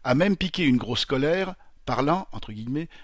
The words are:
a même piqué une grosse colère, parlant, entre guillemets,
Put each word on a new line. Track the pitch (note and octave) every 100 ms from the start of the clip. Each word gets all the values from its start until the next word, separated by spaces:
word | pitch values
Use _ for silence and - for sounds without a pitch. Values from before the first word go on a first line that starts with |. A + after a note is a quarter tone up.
a | B2+
même | C3 G3+ F#3
piqué | F#3 -
une | D3 B2
grosse | G#2+ A#2
colère, | - C3 D3 F3+ F#3+ F3+ - - -
parlant, | A#2+ C#3+ F3+ -
entre | A2+ -
guillemets, | G#2+ A#2 D3 E3 -